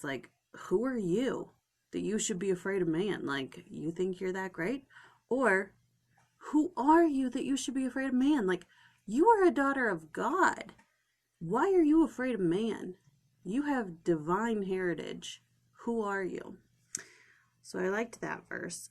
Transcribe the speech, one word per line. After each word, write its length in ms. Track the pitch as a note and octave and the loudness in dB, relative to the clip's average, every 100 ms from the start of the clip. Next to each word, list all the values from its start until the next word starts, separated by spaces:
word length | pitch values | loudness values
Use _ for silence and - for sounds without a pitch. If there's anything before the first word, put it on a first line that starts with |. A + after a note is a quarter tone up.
Like, 280 | D3 C3 - _ _ - | -6 -8 -10 _ _ -20
who 280 | - F3+ | -2 0
are 120 | B3 B3+ | 0 -2
you 540 | F#3 F#3 C4 D#3+ - _ _ _ _ | -2 0 0 -4 -8 _ _ _ _
that 80 | F3+ | -6
you 180 | F3 G#3+ | -4 -4
should 200 | - F#3+ | -2 -4
be 120 | G3 | -2
afraid 320 | F3+ F#3+ G3 | -2 -2 -2
of 60 | E3+ | 0
man? 380 | D#3+ G#3 D#3 C3 | 0 -2 -4 -4
Like, 380 | C#3 C3 - - | -6 -6 -12 -16
you 240 | - D3+ | -10 -8
think 280 | E3+ F#3 F3+ | -4 -4 -4
you're 120 | F#3 | -6
that 200 | F#3 F#3+ | -6 -6
great? 320 | F#3 E3+ C4+ _ - - _ _ | -6 -4 -4 _ -20 -20 _ _
Or, 440 | B3 B3 F#3+ G#3 _ _ _ _ _ _ _ - | 2 4 4 0 _ _ _ _ _ _ _ 0
who 200 | D4+ D#4 - | 2 2 0
are 280 | C4 D#4+ | 4 6
you 260 | E4+ C4+ C4 | 6 2 -2
that 140 | B3+ | -2
you 120 | - C4+ | -2 -4
should 180 | - | -2
be 120 | B3+ C4 | -4 -4
afraid 220 | C4 C4+ | -2 -2
of 60 | |
man? 320 | B3+ C4+ D4+ F#3+ | 2 4 4 2
Like, 200 | F3+ - _ _ _ - | 0 -4 _ _ _ -6
you 220 | A3+ G4 | 4 6
are 160 | A4+ | 8
a 60 | F#4 | 6
daughter 380 | C4 C#4 C4+ A#3+ | 4 0 2 0
of 240 | F3 D#3+ | -2 -6
God. 600 | - G3+ E4 D4 - - - _ _ _ _ _ _ | -6 -2 2 2 2 -10 -18 _ _ _ _ _ _
Why 340 | E3 A3 F4 | -4 0 4
are 100 | F#4 | 4
you 220 | D4+ D#4 | 6 6
afraid 300 | C#4+ - B3+ | 4 2 -4
of 60 | A3+ | 0
man? 540 | F3+ F3 A3+ - F3+ F3+ _ _ _ _ | 0 2 0 -4 -8 -12 _ _ _ _
You 180 | - A3+ | -8 -6
have 400 | D4 C4+ G3+ E3 | -2 -2 -4 -6
divine 600 | F3 E3 D3+ F#3 A3+ G#3+ | -2 -2 0 -2 0 -2
heritage. 760 | F#3+ F#3 F#3 D#3 - - - - _ _ _ _ | -2 -2 -2 -2 -6 -10 -12 -16 _ _ _ _
Who 180 | - A#3 | -6 -4
are 220 | G#3 G3 | -2 -4
you? 340 | F#3 - - F#3+ _ _ _ - - - _ _ _ _ | -4 -8 -12 -18 _ _ _ -14 -14 -20 _ _ _ _
So 160 | - F#3+ | -12 -4
I 100 | F#3 | -2
liked 320 | G3+ A#3 - | -2 -6 -8
that 280 | D#3 D#3+ - | -10 -10 -10
verse. 420 | - - F3 - | -10 -10 -12 -14